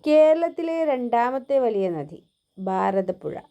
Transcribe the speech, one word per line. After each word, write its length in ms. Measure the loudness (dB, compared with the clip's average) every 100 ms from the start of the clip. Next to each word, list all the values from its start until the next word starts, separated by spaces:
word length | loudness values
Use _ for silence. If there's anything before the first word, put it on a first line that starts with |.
| 4
കേരളത്തിലെ 760 | 6 6 4 0 -4 -6 -2
രണ്ടാമത്തെ 720 | -2 -2 0 0 0 -4 -2 0
വലിയ 300 | 0 0 -2
നദി 380 | -4 -10 -16 _ _ _ -12
ഭാരതപ്പുഴ. 800 | -6 -2 0 -2 -4 -8 -8 -12 -16